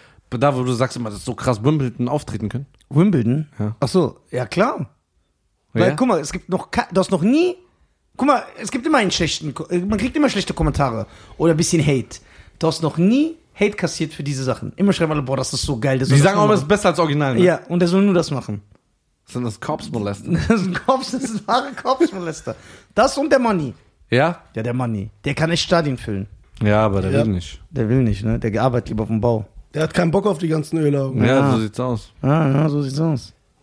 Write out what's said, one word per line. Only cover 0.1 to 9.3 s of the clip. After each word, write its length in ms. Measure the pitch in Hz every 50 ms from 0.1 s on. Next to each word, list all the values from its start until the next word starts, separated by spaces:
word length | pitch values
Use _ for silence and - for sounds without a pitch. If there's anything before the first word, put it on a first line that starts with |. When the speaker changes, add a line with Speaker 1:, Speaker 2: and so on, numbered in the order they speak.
| _ _ _ _
Speaker 1:
da, 260 | 127 113 135 147 131
wo 80 | 127 123
du 80 | 127
sagst 240 | 123 113 131 - -
immer, 140 | 123 113 107
das 100 | 101 92
ist 40 | -
so 80 | 127 107
krass, 280 | - - 131 117 101
Wimbledon 460 | 113 151 160 147 135 117 - - 123 123
auftreten 400 | 143 143 - - - 101 107 101
können? 180 | - 131 143 - _ _ _ _
Speaker 2:
Wimbledon? 560 | 131 156 190 214 165 127 101 117 127 156 151 - _ -
Speaker 1:
Ja. 180 | 104 110 113 -
Speaker 2:
Ach 100 | 135 120
so, 300 | - 185 151 113 - - _ _
ja 160 | 131 123 120
klar. 320 | - - 165 220 277 - - 123 - _ _ _ _ _ _ _ _ _ _ _ _ _ _ _ _ -
Speaker 1:
Ja? 60 | 113
Speaker 2:
Weil, 160 | - - 151
guck 120 | - 262 247
mal, 120 | 185 156
es 120 | 151 -
gibt 160 | - 185 - -
noch 220 | 185 - - -
ka-, 180 | - 233 - -
du 80 | 170 190
hast 100 | 180 -
noch 100 | 196 147
nie, 340 | 175 226 277 320 359 359 359 - _ _ _ _ _ _ _ _ _ _ _
guck 100 | - 247
mal, 160 | 294 262 214 - - - -
es 100 | 226 -
gibt 120 | - 247 254
immer 120 | 320 302 247
einen 120 | 202 170
schlechten 420 | - - 170 -